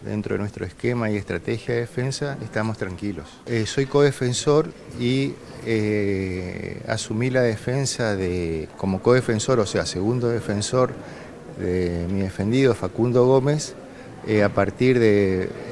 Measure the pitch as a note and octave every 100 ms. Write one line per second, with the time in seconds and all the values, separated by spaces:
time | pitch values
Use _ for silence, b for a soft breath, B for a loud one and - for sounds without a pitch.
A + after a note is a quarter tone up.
0 | G2+ G#2 G#2 G2+ G2+ G#2 F#2+ - A#2+ A#2+
1 | A2 G#2 G2 F2 G2 A2+ - A#2+ A#2+ -
2 | B2+ C3+ C#3+ C#3 A#2 A2 A2 A2 G2 F#2
3 | G#2 F2 C#2+ - - A#2 G#2+ - C3+ C#3+
4 | C#3+ C3+ B2 A#2+ - D3 D#3+ - - -
5 | A#2+ C3 C#3 C#3+ - - A#2 A2+ G#2+ G#2+
6 | G2+ F#2+ F#2+ F#2 F2+ F2+ F2 F2+ - A2
7 | - A2 B2+ B2+ B2 G#2+ - C3 C3+ -
8 | A#2 G2+ F#2 F2+ F2 D#2+ D#2 - F#2+ F#2+
9 | A#2+ B2 B2 A2 - B2+ G2+ G#2 D#2+ F2+
10 | G2+ B2 A#2+ A#2 - G#2 G#2 B2+ B2+ -
11 | B B B B - - F#2 F2+ F2+ E2+
12 | E2+ G2 F#2+ - G2+ B2 C3+ A2 F#2 -
13 | A#2 B2 B2 C3+ C3 D3+ - - B B
14 | B - - G#2+ G2+ G2+ G2 - B2+ B2
15 | A2+ G#2 G2 F#2+ F#2 - -